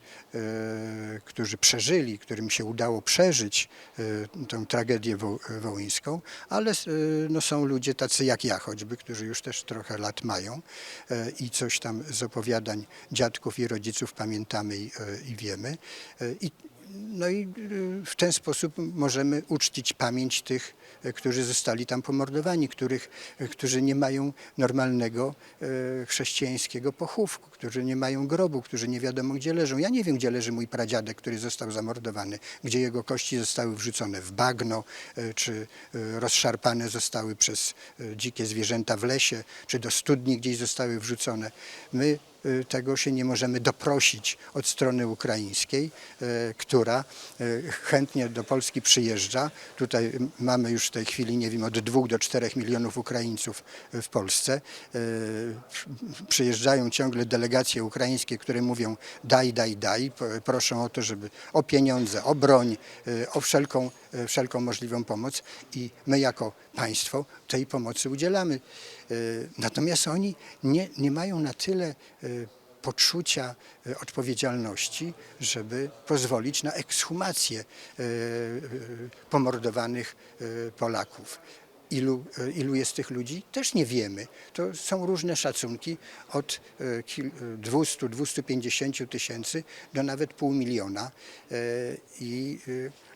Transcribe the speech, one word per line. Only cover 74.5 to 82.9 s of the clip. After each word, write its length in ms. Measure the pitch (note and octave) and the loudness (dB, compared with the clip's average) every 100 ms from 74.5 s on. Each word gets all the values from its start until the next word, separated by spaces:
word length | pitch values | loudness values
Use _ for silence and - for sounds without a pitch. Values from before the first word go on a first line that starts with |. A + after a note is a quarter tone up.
| B2 A2 F#2+ - - E3 E3 - - | 0 -2 -2 -4 -4 -6 -8 -16 -6
żeby 500 | B2+ A#2 G#2+ B2 C#3 - - | -2 -2 -4 -4 -6 -6 0
pozwolić 560 | D3+ B2+ B2 B2 D3 | 2 4 2 0 -2
na 100 | D3 | -2
ekshumację, 840 | D#3 - - - E3+ F#3+ F3 - A2+ | -4 -2 0 0 0 0 0 0 -2
e, 440 | G#2+ - - - | -10 -16 -14 -6
e, 20 | A#2+ A#2 A#2 A#2 A#2 A#2+ C#3 B2+ A#2 A#2 A#2+ - - | -2 -2 -2 -2 -4 -6 -8 -10 -10 -12 -12 -16 2
pomordowanych, 840 | D3 B2+ B2 A#2 A2+ A#2 A#2+ A#2 - - - | 4 4 2 0 0 0 -2 -6 -10 -20 -12
e, 300 | A#2 A#2 A#2 | -8 -6 -6
Polaków. 680 | - A#2 G#2+ G2+ - - - - - - - - | -2 -2 0 -4 -10 -16 -16 -18 -20 -20 -18 -4
Ilu, 360 | C3+ C3 B2+ D#3+ - | 0 2 0 -2 -6
e, 140 | B2+ | -4
ilu 240 | E3 C#3 C3+ | -2 0 0
jest 200 | B2+ | 0